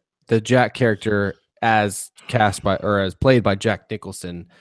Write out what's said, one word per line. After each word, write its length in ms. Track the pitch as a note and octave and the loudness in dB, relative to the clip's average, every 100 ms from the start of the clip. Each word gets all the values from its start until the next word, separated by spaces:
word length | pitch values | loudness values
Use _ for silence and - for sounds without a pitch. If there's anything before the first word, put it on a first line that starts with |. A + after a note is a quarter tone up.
| _ _ - | _ _ -2
the 120 | A2+ | -2
Jack 340 | A2 B2+ A#2 | 2 2 2
character 600 | - A#2+ G#2 A2 G#2 G2 - _ _ | 2 0 0 -2 -2 -2 -6 _ _
as 500 | A2+ G#2+ G#2 - - _ - | 2 2 2 -4 -12 _ -4
cast 360 | A#2+ G#2 - | 0 0 0
by, 140 | G2+ F#2+ | -2 -2
or 220 | G2+ G2+ | 0 0
as 140 | F#2+ - | -2 0
played 280 | C3+ B2 | 2 4
by 120 | G2+ G2 | 2 0
Jack 360 | A2+ F#2+ - | -2 -4 -6
Nicholson 560 | G#2+ F#2+ - F2+ F2 F2 _ | -12 -12 -14 -12 -12 -16 _